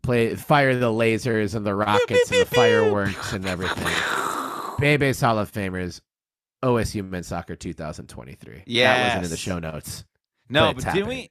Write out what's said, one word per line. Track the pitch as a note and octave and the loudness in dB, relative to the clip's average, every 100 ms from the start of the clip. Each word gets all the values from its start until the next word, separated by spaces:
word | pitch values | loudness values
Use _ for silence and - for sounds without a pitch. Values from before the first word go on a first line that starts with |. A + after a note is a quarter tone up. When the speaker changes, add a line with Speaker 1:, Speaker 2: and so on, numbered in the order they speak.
| - | 0
Speaker 1:
Play, | A#2+ A2+ | 2 2
fire | F#2+ - D3 C#3 B2+ | -2 2 4 4 2
the | B2 | 2
lasers | A2 A2+ A2+ C3 A2 G#2+ | 2 2 2 0 0 0
and | A2+ G#2 | -2 -2
the | |
Speaker 2:
Pew, | G2 | 0
Speaker 1:
rockets | G#2 G#2+ B4 B4 B4 | 2 2 4 2 2
Speaker 2:
pew, | B4 | 2
Speaker 1:
and | A#4+ | 2
the | |
Speaker 2:
pew, | |
pew. | A#4+ | 4
Speaker 1:
fireworks | A#4+ A#4 - G2+ G2 F#2+ - | 4 6 4 2 0 -4 -6
and | G#2 F#2+ | -6 -4
everything. | F2+ F#2 - F2+ | -4 -4 -4 -4
Speaker 2:
<laughs> | - - - - - - - - - | -2 -2 -4 -4 -6 -6 -8 -8 0
Speaker 1:
Bebe's | C#3+ D3 C#3 B2+ | 2 4 2 2
Hall | C3 A2 | 2 2
of | G2+ | -2
Famers, | - F#2+ F#2 F2+ - _ _ _ _ _ _ | -4 -4 -4 -6 -10 _ _ _ _ _ _
O | B2+ A#2+ | 0 2
S | G2+ | 0
U | A2 | -4
Men's | F#2+ F#2 E2 | -6 -8 -6
Soccer | F2 - E2 | -8 -8 -10
two | F#2 | -10
thousand | D#2+ D#2 - - | -8 -10 -10 -14
twenty-three. | - B1 - - A1+ - | -16 -18 -18 -20 -20 -2
That | A#2+ B2+ B2+ | 4 4 4
wasn't | B2 A2+ | 2 0
in | F2 | -2
the | E2 | -4
Speaker 2:
Yes. | |
Speaker 1:
show | - F2 | -4 -4
notes, | D#2+ D#2 - - - _ _ _ _ | -6 -10 -12 -14 -16 _ _ _ _
Speaker 2:
No, | C3+ D#3+ | 2 2
Speaker 1:
but | B2+ | 0
it's | |
Speaker 2:
but | - | -2
didn't | F#3+ G#3 | -2 -2
Speaker 1:
happening. | B3+ F#3+ | -8 -12